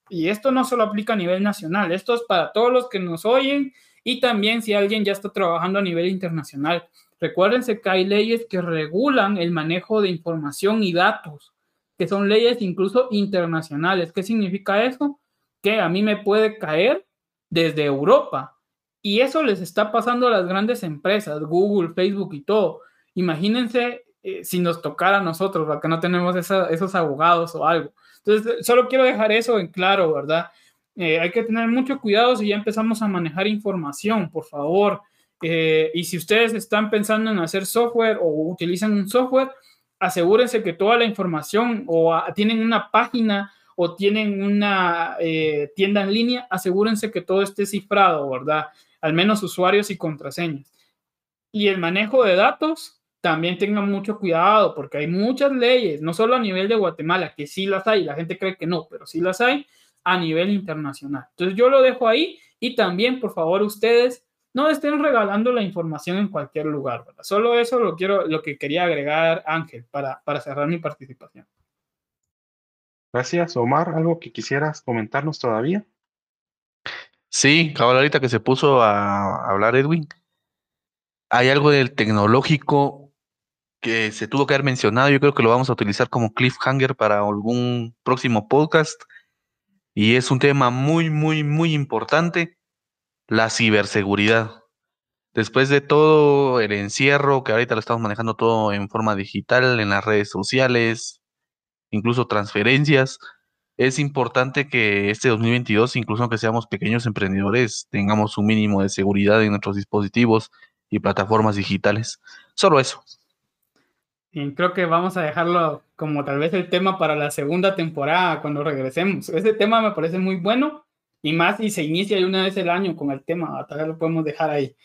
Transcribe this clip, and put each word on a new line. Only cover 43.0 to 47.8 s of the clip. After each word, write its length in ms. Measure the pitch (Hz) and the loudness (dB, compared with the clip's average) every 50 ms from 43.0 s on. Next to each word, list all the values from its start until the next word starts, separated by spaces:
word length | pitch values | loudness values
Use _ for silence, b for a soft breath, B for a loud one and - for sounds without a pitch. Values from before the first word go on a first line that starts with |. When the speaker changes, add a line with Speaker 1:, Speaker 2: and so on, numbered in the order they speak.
| 240 - - 240 226 214 202 196 202 196 b b b b b | 2 2 0 0 0 0 0 -2 -4 -8 b b b b b
Speaker 1:
o 180 | - 175 170 170 | -2 -2 -2 -2
tienen 460 | 180 196 202 208 220 220 208 202 196 | 0 0 0 0 0 0 -2 -2 -2
una, 760 | 196 202 202 208 208 202 196 190 180 175 170 170 170 - - - | -2 0 0 0 0 0 0 2 0 0 0 -2 -4 -4 -4 -4
eh, 540 | 170 165 160 160 156 156 151 147 147 143 - | -2 -2 0 0 0 0 0 -2 -4 -6 -2
tienda 280 | - 190 196 202 202 190 | -2 0 2 2 0 0
en 100 | 196 208 | 0 0
línea, 340 | 226 233 247 247 247 247 - | 0 0 0 -2 -4 -4 -6
asegúrense 640 | 185 180 - 190 180 196 208 226 220 214 226 214 | -8 -4 -2 -2 0 2 2 2 0 -2 -4 -6
que 100 | - 180 | -6 -6
todo 200 | - - 190 196 | -4 -2 0 0
esté 240 | 196 196 196 - 202 | 0 -2 -4 -6 -4
cifrado, 640 | 202 208 196 | -4 -4 -6